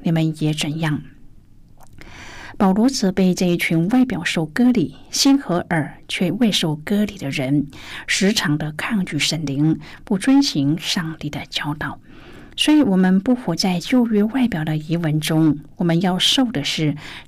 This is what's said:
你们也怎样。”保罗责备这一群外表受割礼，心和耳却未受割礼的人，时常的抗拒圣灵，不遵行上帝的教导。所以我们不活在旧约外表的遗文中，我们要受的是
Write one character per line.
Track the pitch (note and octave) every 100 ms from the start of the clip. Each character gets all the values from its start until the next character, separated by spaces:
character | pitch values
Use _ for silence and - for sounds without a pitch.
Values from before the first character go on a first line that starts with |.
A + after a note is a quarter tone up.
你 | F3
们 | D#3+ D#3+ D#3
也 | D3+
怎 | D#3 D#3 D#3
样。” | D#3+ D3 - - - - - - - - - - - - - - - -
保 | G3
罗 | G3 B3
责 | C4+ F#3+
备 | F#3 F#3
这 | F3+ F3+
一 | F3
群 | - E3 F3
外 | B3+ B3+
表 | F3+
受 | E3+ F3+ D#3
割 | - B3
礼， | A#3+ D3+ - -
心 | - C#4 C#4
和 | - F3 -
耳 | E3 D#3 - -
却 | - F3+
未 | G#3 A#3
受 | F3+ E3 D3+
割 | D3+ G#3 G#3
礼 | -
的 | C#3
人， | C#3+ C3 D3 - - - - -
时 | - F#3+
常 | A3 F3+ D3+
的 | D3+
抗 | - - A3
拒 | F#3 D3
圣 | - D#3
灵， | D3 C3+ D#3 D3+ - -
不 | - F#3+
遵 | C4+ C#4
行 | C#4 D#3 C#3 D#3
上 | - - D#3+ D#3
帝 | D3+
的 | C#3+ -
教 | - C#3+
导。 | D3+ C#3 - - - - - - -
所 | -
以 | D4+
我 | A#3+ F#3
们 | F#3 F#3+
不 | F#3+ B3
活 | - E3
在 | F#3+ F3
旧 | - B3+ A#3
约 | G#3
外 | G#3+ C4+ A#3
表 | D#3+ D#3
的 | D#3
遗 | D3+ E3+
文 | E3 D3+
中， | D3+ D#3+ D#3+ D3 - -
我 |
们 | F3 E3+
要 | F#3 F3+
受 | - - B3
的 | D#3+
是 | C#3 - D#3 D3 - -